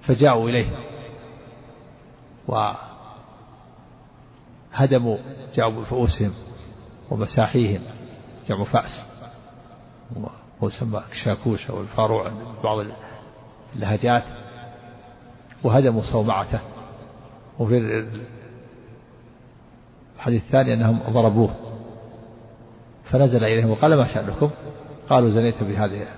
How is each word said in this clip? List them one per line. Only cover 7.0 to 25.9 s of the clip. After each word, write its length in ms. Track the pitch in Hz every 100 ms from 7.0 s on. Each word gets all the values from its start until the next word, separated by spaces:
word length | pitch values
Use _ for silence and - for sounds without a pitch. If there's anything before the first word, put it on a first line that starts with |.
| -
ومساحيهم، 680 | 104 107 - 107 127 113 98 - - - - - - -
جمع 160 | 196
فأس، 420 | 202 - - - - - 117 - - - - - - - - -
وهو 540 | - - - - 107
يسمى 320 | - 117 107 - -
شاكوش 460 | - 101 - 104 -
أو 120 | 92
الفاروع 500 | 101 - 110 110 95 113 - -
بعض 220 | 113 107 104 - - - - - - - - 127
اللهجات، 480 | 101 107 123 120 - - - - - - - - - - - - - -
وهدموا 380 | 131 120 135 113 104
صومعته. 480 | 117 107 98 98 110 - - - - - - - - - -
وفي 460 | 113 123 110 110 110 107 117 - - - - - - - - - - - - - - - - - - -
الحديث 280 | - 117
الثاني 300 | - 135 131
أنهم 260 | 117 113 113 -
ضربوه، 460 | 113 113 104 107 - - - - - - - - - - - - - - -
فنزل 400 | - 127 139 120
إليهم 260 | 110 113 113
وقال: 280 | 107 151 156
"ما 160 | 113
شأنكم؟" 360 | 110 104 95 147 - - - - - -
قالوا: 200 | 135 120
"زنيت 340 | 107 117 110
بهذه 440 | 101 101 104